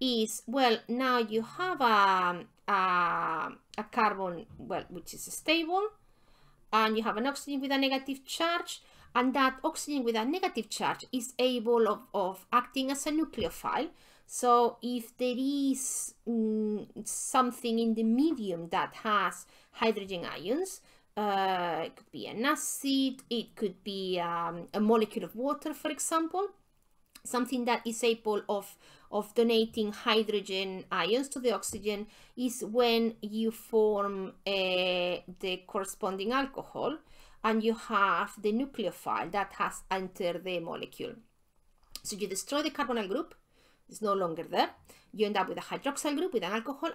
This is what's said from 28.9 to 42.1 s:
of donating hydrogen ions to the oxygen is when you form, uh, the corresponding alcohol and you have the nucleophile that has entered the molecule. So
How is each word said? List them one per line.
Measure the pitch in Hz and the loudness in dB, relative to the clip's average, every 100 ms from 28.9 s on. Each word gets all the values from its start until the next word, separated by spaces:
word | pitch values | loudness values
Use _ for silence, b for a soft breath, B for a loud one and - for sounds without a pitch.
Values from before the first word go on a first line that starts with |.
| B B | B B
of | 208 208 | -4 -2
donating | - 233 226 226 233 208 | 2 4 4 2 0 -2
hydrogen | 208 240 220 214 208 196 190 190 190 - | -2 2 2 2 0 -2 -4 -4 -6 -4
ions | 185 170 247 277 | -2 2 2 0
to | 269 | -2
the | 240 | 0
oxygen | 196 - 208 208 208 214 B B B | 0 -2 -6 -4 -4 -6 B B B
is | 247 - | -4 -4
when | 208 233 240 226 226 226 | -2 4 4 4 2 -2
you | 208 220 226 | -6 -2 -2
form, | 226 - 220 214 202 202 196 190 - 196 | -2 0 4 6 4 0 -2 -8 -6 -2
uh, | 196 185 180 180 180 180 180 - - | 0 2 2 2 2 0 -2 -8 -8
the | 190 185 - | -6 -6 -6
corresponding | 202 190 - 190 196 202 | -6 -6 -4 -4 -2 0
alcohol | 269 269 - - - 220 311 b b b b | 0 0 -6 -10 -4 -4 -4 b b b b
and | 220 220 | 0 2
you | 220 | 2
have | 220 - 208 196 175 202 - | 0 0 2 4 2 -2 -2
the | 208 | 0
nucleophile | 226 277 - 180 - - 104 160 | 0 0 -2 -4 -4 -2 -2 0
that | 202 190 | -2 -2
has | - 180 - - | -2 -4 -4 -4
entered | 190 185 - 175 170 | -4 -4 -2 -2 -2
the | 185 175 | -4 -4
molecule. | 170 160 - - - - - _ _ _ _ _ _ - | -4 -8 -10 -10 -10 -10 -20 _ _ _ _ _ _ -14
So | - | -10